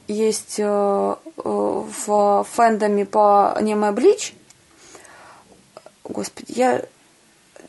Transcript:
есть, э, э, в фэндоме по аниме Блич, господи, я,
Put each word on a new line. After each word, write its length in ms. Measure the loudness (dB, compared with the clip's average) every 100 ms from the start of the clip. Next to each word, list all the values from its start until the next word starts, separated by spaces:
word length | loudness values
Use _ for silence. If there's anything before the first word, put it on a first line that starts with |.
| -8
есть, 480 | -2 -2 -2 -6 -4
э, 40 |
э, 520 | -2 0 0 0 0 -4 -10 -12
в 1040 | -6 -4 -2 -4 -6 -8 -2 2 4 2 0
фэндоме 520 | 2 2 2 0 0 0
по 480 | 2 4 6 4
аниме 380 | 0 -2 0 -2
Блич, 420 | 2 2 2 -2 -14 _ _ _ _ -20 -20 -20 -20 -20 -20 _ -20 _ -20 -20 _
господи, 480 | -14 -12 -12 -14 -10
я, 320 | -2 0 0 -4 _ _ _ _ _ _ -20